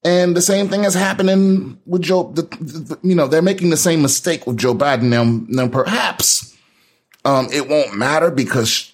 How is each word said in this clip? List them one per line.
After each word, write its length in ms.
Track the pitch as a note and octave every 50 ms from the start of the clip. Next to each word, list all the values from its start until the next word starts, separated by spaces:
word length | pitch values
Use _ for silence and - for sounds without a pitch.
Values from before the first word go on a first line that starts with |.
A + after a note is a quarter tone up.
| _
And 320 | F3 F3 F3+ F3+ F3+ F3
the 40 | F3
same 280 | F3 - G3 G3 G3+ F#3+
thing 160 | G3 G3+ G#3
is 80 | G3 F3
happening 840 | F3+ G3 F#3+ F#3+ - F#3+ F#3+ F#3+ F#3+ G3 F#3+ F#3+ F#3+ - C3+ - - _
with 180 | - F3 F3+ E3
Joe, 280 | D3+ F#3 F#3 E3+ - C#3+
the, 100 | D#3+ D#3+
the, 560 | - - - E3 - - D#3+ - - D#3 -
you 140 | - F#3 F#3
know, 120 | E3+ D3
they're 140 | C3 D3 D#3+
making 300 | E3+ F#3+ G3 F#3+ F3+ F3
the 40 | D#3+
same 260 | D3 - F3+ E3 D#3+
mistake 460 | C#3+ C3+ - - - F3+ E3 D#3 -
with 100 | - A#2+
Joe 180 | A2 - B2+ B2
Biden. 280 | G2+ C#3+ C#3+ C3+ A#2+ A#2+
Now, 200 | B2 A#2+ A#2 A#2
now 440 | A#2 A#2 A2+ A2+ - B2 C3 B2+
perhaps, 880 | A#2+ B2 C3 C3 F3+ G#3 A#3+ - G#3 - - - - - - - - - _ _ _ _ _ _ _ _ _ _ _ - _ _
um, 220 | C3+ C#3 C3 C3 -
it 160 | - D3 C3+
won't 300 | C3 D3 D3+ - G2+ G2+
matter 320 | G2+ B2 C3 D3 D#3+ E3 F3
because 640 | D3 C3 B2+ - - B2+ A2+ - - - - -